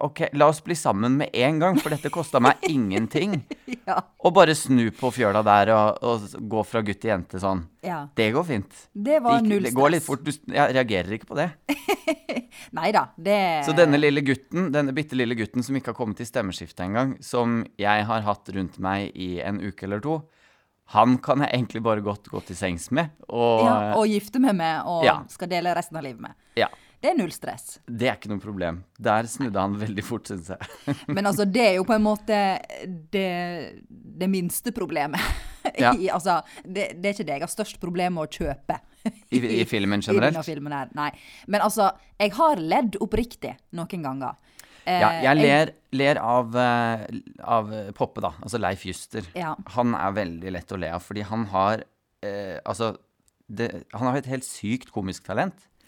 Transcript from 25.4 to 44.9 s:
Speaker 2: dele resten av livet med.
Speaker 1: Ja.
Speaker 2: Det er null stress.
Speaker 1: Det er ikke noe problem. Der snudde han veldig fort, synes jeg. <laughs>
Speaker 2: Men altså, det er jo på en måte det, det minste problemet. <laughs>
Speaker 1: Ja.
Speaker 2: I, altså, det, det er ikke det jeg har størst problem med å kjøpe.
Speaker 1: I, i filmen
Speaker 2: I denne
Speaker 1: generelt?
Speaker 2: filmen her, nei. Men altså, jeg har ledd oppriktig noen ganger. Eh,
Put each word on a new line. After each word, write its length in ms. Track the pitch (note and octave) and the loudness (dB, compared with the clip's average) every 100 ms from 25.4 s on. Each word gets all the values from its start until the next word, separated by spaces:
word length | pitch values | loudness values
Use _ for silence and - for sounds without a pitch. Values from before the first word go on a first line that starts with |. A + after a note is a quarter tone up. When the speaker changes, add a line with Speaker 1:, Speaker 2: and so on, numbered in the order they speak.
| F3 | -4
Speaker 2:
dele 240 | F3+ F3 | -2 0
resten 240 | E3+ - D#3 | -2 -4 -10
av 60 | |
livet 180 | C#3 A2+ | -12 -12
med. 120 | - - _ A#2+ | -16 -18 _ 0
Speaker 1:
Ja. 120 | - - _ | 0 -2 _
Speaker 2:
Det 180 | _ D4 | _ 0
er 60 | F4 | 0
null 120 | E3+ | -2
stress. 480 | - - A2+ - - | -4 -10 -10 -14 -18
Speaker 1:
Det 240 | - A2+ B2 | -12 -2 -2
er 80 | G2+ | -2
ikke 140 | G#2 | -6
noe 100 | G2+ | -8
problem. 420 | G#2 G2 F2 E2 - _ | -6 -4 -4 -4 -12 _
Der 320 | A#2 G#2+ A#2 | 2 2 0
snudde 300 | - B2+ G2 | -4 -4 0
han 140 | G2 G#2 | -2 -2
veldig 260 | A2 F#2+ | -4 -6
fort, 220 | - A2+ - | -6 -8 -8
synes 220 | G2 E2 | -10 -10
jeg. 460 | F2+ - - - C#3+ - | -12 -14 -12 -6 -6 -4
<laughs> 0 | |
Speaker 2:
Men 180 | G3 G3+ | -2 0
altså, 200 | F#3+ G3+ | 2 0
det 160 | A3+ | 4
er 120 | A3 F#3 | 4 4
jo 80 | F#3+ | 2
på 80 | |
en 80 | A3 | 2
måte 360 | G#3+ G#3 A3 G#3 G3 F#3 - C2 F#3 E3+ D#3 | 2 0 0 0 2 -2 -6 -14 -12 -12 -6
det, 160 | G3 F#3 F3 F3 F3 G#2+ - | -4 -2 -4 -6 -8 -12 -16
det 480 | - - - D#3 F#3 | -20 -20 -20 -4 0
minste 420 | F#3+ F3 - A#3+ | 0 -2 -4 -6
problemet. 480 | - E3 D3+ D3 - - | -4 -4 -2 -2 -2 -2
<laughs> 260 | - - - - | -4 -6 -8 -6
Speaker 1:
Ja. 180 | - B2 | 2 4
Speaker 2:
I, 200 | B2+ F#3+ | 4 2
altså, 300 | F#3 F#3 E3 - - | -2 0 0 -2 -18
det, 320 | - F#3+ G3 | -10 -6 -6
det 140 | E3+ G3+ | -4 -4
er 40 | G3+ | -4
ikke 80 | D#3 | -6
det 80 | |
jeg 80 | C#3 | -6
har 80 | E3 | -6
størst 300 | - G#3 - | -6 -8 -8
problem 320 | F3 F3 F3+ | -6 -2 -2
med 140 | E3+ D3+ | -2 -6
å 20 | |
kjøpe. 460 | - E3+ C#3 - D3+ _ _ A3 - - | -6 -6 -6 -6 -8 _ _ -8 -8 -2
Speaker 1:
I, 140 | B2+ A#2+ A2+ | -2 0 0
i 60 | - | 0
filmen 320 | G#2+ G2 G#2 | 0 2 0
Speaker 2:
I 80 | G#2 | 2
denne 80 | G2+ | 4
Speaker 1:
generelt? 240 | C3 E3 D#3 | 4 0 -6
Speaker 2:
filmen 260 | D3+ D3 | -8 -8
her, 200 | C#3+ B2+ | -8 -8
nei. 140 | D3+ D3 - - - - | -4 -6 -6 -20 -20 -4
Men 160 | G3+ G3+ | 0 0
altså, 220 | G#3+ G3 - _ - | 2 2 0 _ -2
jeg 100 | G#3 | -2
har 280 | G#3+ D#4+ A#3+ | 4 4 4
ledd 340 | D#3+ A#3+ A#3 - | 2 2 0 -2
oppriktig 540 | A3 A3 A#3+ - A#2 - _ | -2 -2 -4 -8 -12 -12 _
noen 320 | E3+ - F3+ C#3+ | -10 -8 -6 -6
ganger. 320 | C3+ B2+ - _ _ - - | -6 -8 -10 _ _ -20 -12
Eh, 140 | - | -2